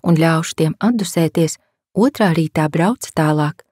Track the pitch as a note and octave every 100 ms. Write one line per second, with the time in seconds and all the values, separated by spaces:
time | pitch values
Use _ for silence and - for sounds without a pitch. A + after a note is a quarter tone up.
0 | - D#3+ E3 D#3+ E3 - D#3+ - G#3+ A#3+
1 | F3+ - D#3+ - D#3 - _ _ _ -
2 | B3 - G3+ E3 D#3 E3 D3+ D#3 F3+ B3
3 | - - D#3 D3+ D3+ - _